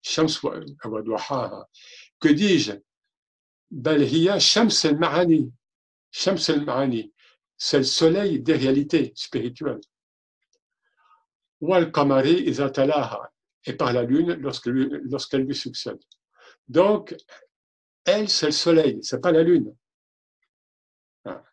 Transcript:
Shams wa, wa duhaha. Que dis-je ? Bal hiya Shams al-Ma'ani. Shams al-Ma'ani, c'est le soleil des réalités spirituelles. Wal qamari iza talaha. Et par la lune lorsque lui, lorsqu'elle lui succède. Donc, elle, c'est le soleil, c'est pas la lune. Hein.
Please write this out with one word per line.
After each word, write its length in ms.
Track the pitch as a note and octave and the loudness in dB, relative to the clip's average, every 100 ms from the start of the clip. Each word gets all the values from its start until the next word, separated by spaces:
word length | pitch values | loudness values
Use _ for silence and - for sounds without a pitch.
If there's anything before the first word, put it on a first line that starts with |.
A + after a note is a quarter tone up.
Shams 280 | - - D#3+ - | -6 0 0 0
wa, 160 | - - - - A2+ | -6 -8 -14 -14 -10
wa 160 | A2 | -8
duhaha. 640 | A2 A2 - C3+ G#2+ G2 G2+ _ - - - _ | -6 -6 -4 -6 -6 -10 -18 _ -20 -20 -20 _
Que 100 | D#3 | 2
dis-je ? 440 | D3 G#3 E3 G#2 G2+ _ _ _ _ _ _ _ _ _ | 4 4 2 0 -8 _ _ _ _ _ _ _ _ _
Bal 320 | - B2+ D3+ | -6 0 2
hiya 380 | C3+ D#3 E3+ G3 | 2 2 2 2
Shams 320 | - G3+ A3+ - D#3+ | 2 4 2 2 0
al-Ma'ani. 640 | D3 E3 D3+ F3+ D#3 B2 - _ _ _ _ _ | 2 0 2 2 2 0 -10 _ _ _ _ _
Shams 280 | - - F3+ - | -4 -2 -2 0
al-Ma'ani, 640 | D3+ D3 B2+ C#3 A#2 G#2+ _ _ _ _ _ | -2 0 -2 -2 -2 -6 _ _ _ _ _
c'est 220 | - C#3+ | 0 0
le 40 | |
soleil 580 | C3 - D#3+ F3+ G3+ C#3+ | 2 2 4 4 0 -2
des 140 | A#2+ C#3+ | 0 2
réalités 560 | C3 C3+ C#3+ E3 B2+ - | 2 0 2 0 -2 -6
spirituelles. 680 | - C3 A#2 A#2+ D3+ A2+ - _ _ _ _ _ _ _ _ _ _ _ _ _ _ _ _ _ | -8 -6 -6 -8 -8 -8 -14 _ _ _ _ _ _ _ _ _ _ _ _ _ _ _ _ _
Wal 300 | D#3 F#3 E3 | 0 2 2
qamari 560 | D#3 C#3+ C3+ C3+ F3+ - | 2 2 4 4 2 2
iza 240 | B2 C#3 | -2 -2
talaha. 600 | C3+ C3+ D3+ A#2 G#2 A2+ _ _ _ - | 0 0 0 -2 -8 -14 _ _ _ -14
Et 80 | |
par 200 | - C3+ | -4 -2
la 100 | B2 | 0
lune 300 | A#2+ C#3+ E3+ | 2 0 0
lorsque 340 | E3 C#3 - A#2+ | -2 -6 -8 -4
lui, 200 | C3 C3+ C#3+ | -2 -2 -4
lorsqu'elle 380 | C#3 C3+ - C#3 | -8 -8 -4 -4
lui 120 | C3+ C#3 | -4 -6
succède. 440 | - D#3+ - - _ _ _ _ - _ _ | -10 -12 -12 -12 _ _ _ _ -20 _ _
Donc, 480 | C3+ G3 G#3 G3+ - _ - _ _ _ _ _ _ - | 2 4 2 -4 -18 _ -20 _ _ _ _ _ _ 0
elle, 220 | G3+ G#3+ | 0 0
c'est 160 | - D3+ | 0 0
le 60 | |
soleil, 480 | D3 E3+ E3 C#3+ G#2 | 0 4 4 4 -2
c'est 180 | - B2 | -8 -4
pas 120 | - | 2
la 100 | D#3 | 4
lune. 340 | D#3+ E3+ G#2+ - _ _ _ _ _ _ _ _ _ _ _ _ _ _ G2 | 4 4 2 -10 _ _ _ _ _ _ _ _ _ _ _ _ _ _ -16
Hein. 160 | E2+ _ | -16 _